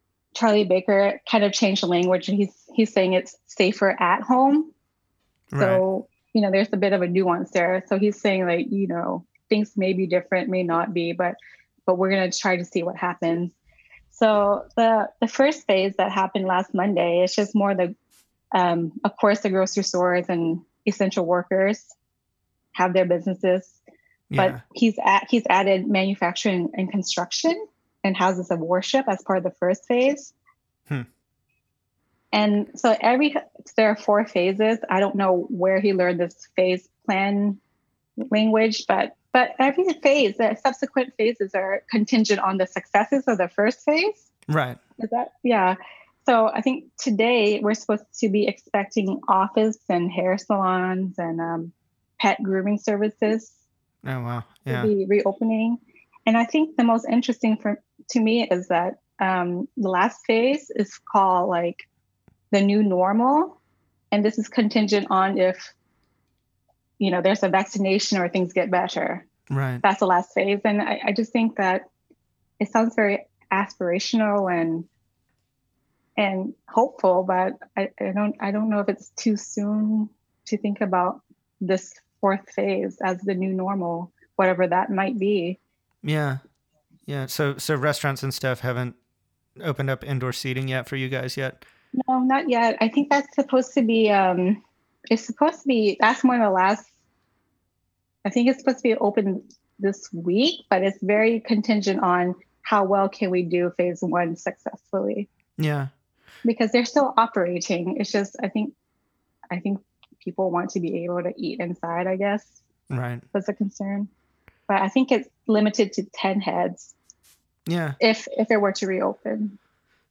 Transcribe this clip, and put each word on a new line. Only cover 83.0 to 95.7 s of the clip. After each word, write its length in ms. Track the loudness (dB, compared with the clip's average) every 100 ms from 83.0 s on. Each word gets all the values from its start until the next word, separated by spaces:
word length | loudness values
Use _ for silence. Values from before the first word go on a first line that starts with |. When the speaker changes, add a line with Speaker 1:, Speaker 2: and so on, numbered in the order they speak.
Speaker 1:
as 180 | -4 -4
the 140 | -4 -4
new 180 | -4
normal, 580 | -4 -4 -4 -4 -6 -10 _ _ 0
whatever 300 | 2 2 2
that 220 | 0 0
might 280 | -2 -2 -2
be. 400 | -2 0 -2 -8 _ _ _ _
Speaker 2:
Yeah. 360 | -4 -2 -2 -4 -10 _ _ _ _ _ -10
Yeah. 220 | -8 -6
So, 300 | -2 -2 -2
so 180 | -4 0
restaurants 480 | 0 0 -4 -4
and 100 | -6
stuff 280 | -4 -4 -4
haven't 340 | -4 -4 -6 -10 _ _ _ _ _ -8
opened 280 | -6 -4 -4
up 140 | -4
indoor 300 | -4 -4 -4
seating 340 | -6 -6 -4 -4
yet 200 | -4 -6
for 60 | -6
you 120 | -4
guys 280 | -6 -6 -6
yet? 260 | -6 -8 -20 _ _ -6 -2
Speaker 1:
No, 120 | 0
not 300 | 2 0 0
yet. 280 | 2 2 2
I 60 | 0
think 200 | 0 2
that's 240 | 0 0 -4
supposed 380 | 0 0 2 0
to 60 |
be, 280 | 2 2 4
um, 520 | 4 2 2 0 0 -6 _ _ _ -2
it's 140 | -2
supposed 380 | -2 0 0 2
to 60 |
be, 300 | 0